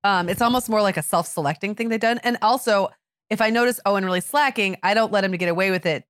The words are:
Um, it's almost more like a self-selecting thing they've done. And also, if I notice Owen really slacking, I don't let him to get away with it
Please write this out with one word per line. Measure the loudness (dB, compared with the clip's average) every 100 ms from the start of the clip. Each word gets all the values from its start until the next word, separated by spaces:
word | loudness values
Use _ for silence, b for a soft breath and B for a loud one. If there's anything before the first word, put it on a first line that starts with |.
Um, | 0 2 0
it's | 0
almost | 0 0 0
more | 2
like | 2 0
a |
self-selecting | -2 -2 -2 -4 -4 -4 -6
thing | -6 -4
they've | 0
done. | 0 0
And | -2 0
also, | 0 0 2 0 0 -6 _ _ _
if | -2
I | 0
notice | 2 2 0
Owen | 0 0
really | 0 -2
slacking, | 0 0 0 0 -4 -2
I | 0
don't | 0 2
let | 0
him | 0
to | -2
get | -2
away | 0 0
with | 0 0
it | -4 -6